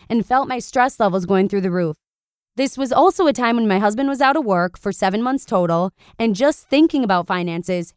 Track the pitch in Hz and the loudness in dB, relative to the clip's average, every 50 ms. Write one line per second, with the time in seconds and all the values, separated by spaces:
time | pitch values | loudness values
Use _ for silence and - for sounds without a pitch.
0 | _ - 226 233 202 - 254 262 269 220 254 240 - - - 262 247 277 - - | _ -4 -2 -2 0 0 0 0 0 0 -4 -8 -8 -2 0 0 2 2 2 0
1 | 226 196 175 190 175 170 196 190 196 190 202 202 185 190 175 185 175 156 151 - | 0 0 0 0 -2 0 2 2 2 0 -2 -2 -2 -2 -2 -2 -2 -4 -6 -8
2 | _ _ _ _ _ _ _ _ _ _ _ 226 269 262 - 254 269 233 - - | _ _ _ _ _ _ _ _ _ _ _ -4 -4 -4 -2 -4 -4 0 2 4
3 | 302 381 - - 370 302 226 - 247 233 233 233 226 214 - 202 214 208 208 233 | 4 4 4 2 2 0 0 0 0 0 0 0 2 2 2 2 2 0 0 0
4 | 277 277 277 240 277 269 277 320 277 214 190 175 175 180 180 - - 208 190 - | -2 -2 0 2 2 2 2 2 0 0 0 0 0 -2 -4 -6 -6 -6 -4 -2
5 | 208 190 190 214 233 254 269 262 - - 226 185 175 170 170 170 180 190 - _ | 0 0 0 0 -2 -2 -2 -4 -4 -2 0 0 0 2 0 0 -2 -2 -6 _
6 | _ _ _ - 226 226 202 175 262 294 302 - - - 269 285 311 330 - 277 | _ _ _ -2 0 0 2 2 2 2 2 0 -2 0 4 4 4 4 4 0
7 | 254 202 190 175 175 - 190 180 175 170 165 170 175 - 185 175 170 - - | 0 0 0 0 0 -2 -2 -4 -2 -4 -4 -6 -4 -4 -4 -4 -4 -8 -12